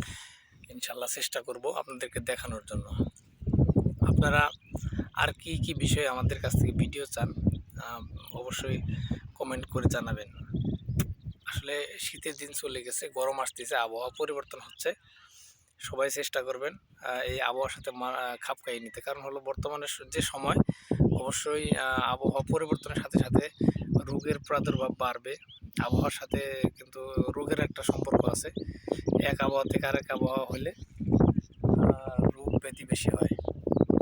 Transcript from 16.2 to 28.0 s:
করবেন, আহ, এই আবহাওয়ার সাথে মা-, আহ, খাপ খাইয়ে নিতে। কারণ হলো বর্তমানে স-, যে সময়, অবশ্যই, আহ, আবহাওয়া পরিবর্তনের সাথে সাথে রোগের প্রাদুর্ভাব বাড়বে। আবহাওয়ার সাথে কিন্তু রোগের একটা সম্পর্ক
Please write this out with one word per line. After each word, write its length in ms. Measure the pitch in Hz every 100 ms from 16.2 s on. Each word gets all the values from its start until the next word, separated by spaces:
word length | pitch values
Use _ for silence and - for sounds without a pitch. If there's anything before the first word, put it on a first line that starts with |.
| 139 139
করবেন, 300 | 127 127 143
আহ, 460 | 196 _ - 135 127
এই 220 | 127 127
আবহাওয়ার 280 | 123 127 135
সাথে 220 | - -
মা-, 240 | 127 127 127
আহ, 200 | 123 120
খাপ 160 | - 135 -
খাইয়ে 140 | 120
নিতে। 220 | 117 -
কারণ 200 | - 139
হলো 180 | 139 139
বর্তমানে 480 | 135 139 147 147 143
স-, 140 | - 135
যে 100 | 160
সময়, 340 | 151 139 139 175 - - - -
অবশ্যই, 680 | - - 127 - 151 151 151
আহ, 280 | - 131 131
আবহাওয়া 420 | 123 127 135 139 -
পরিবর্তনের 440 | 156 156 151 147 147
সাথে 240 | - -
সাথে 300 | - - 151 - - - - 123 -
রোগের 340 | 143 151 147
প্রাদুর্ভাব 520 | - 147 135 127 131 127
বাড়বে। 360 | 127 120 127 139 - - - -
আবহাওয়ার 280 | 120 123 143
সাথে 500 | - 135 139 139 135 131 -
কিন্তু 220 | 123 131 131 131 - 143
রোগের 240 | 147 -
একটা 240 | 143 -
সম্পর্ক 420 | 131 -